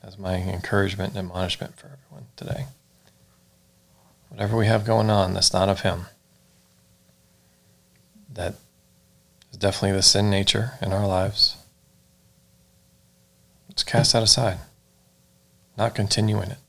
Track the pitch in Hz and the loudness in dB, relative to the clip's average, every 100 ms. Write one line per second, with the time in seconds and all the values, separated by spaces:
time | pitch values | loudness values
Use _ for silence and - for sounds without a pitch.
0 | 101 101 92 92 92 90 - 101 98 98 | -20 -10 -4 -2 -2 -6 0 0 0 -2
1 | 98 101 92 90 92 - - - - - | -6 -6 -8 -6 -4 -6 -10 -14 -20 -20
2 | _ - - - - - 135 - _ _ | _ -20 -20 -16 -10 -8 -10 -14 _ _
3 | _ _ _ _ _ _ _ _ _ _ | _ _ _ _ _ _ _ _ _ _
4 | _ _ _ 107 104 113 107 110 107 110 | _ _ _ -6 -2 2 4 2 2 2
5 | 107 104 92 95 - 92 98 95 98 87 | 4 2 2 2 2 2 2 2 0 -2
6 | 90 _ _ _ _ _ _ _ _ _ | -8 _ _ _ _ _ _ _ _ _
7 | _ _ _ _ _ _ _ _ _ _ | _ _ _ _ _ _ _ _ _ _
8 | _ - - 98 90 - _ _ _ _ | _ -20 -16 -8 -8 -8 _ _ _ _
9 | _ _ _ _ _ 104 101 - 98 95 | _ _ _ _ _ -4 -2 0 0 4
10 | 95 101 104 98 98 104 117 - - 98 | 4 4 4 2 2 0 -2 -4 -2 0
11 | 101 92 95 104 - - - _ _ _ | 0 0 0 2 0 0 -20 _ _ _
12 | _ _ _ _ _ _ _ _ _ _ | _ _ _ _ _ _ _ _ _ _
13 | _ _ _ _ _ _ - - - 117 | _ _ _ _ _ _ -12 -8 0 2
14 | - 120 110 - 113 87 - _ _ _ | 4 4 4 4 2 -2 -12 _ _ _
15 | _ _ _ _ _ _ _ - 113 - | _ _ _ _ _ _ _ -2 -2 0
16 | 98 - 107 104 92 - | -2 2 2 0 -4 -10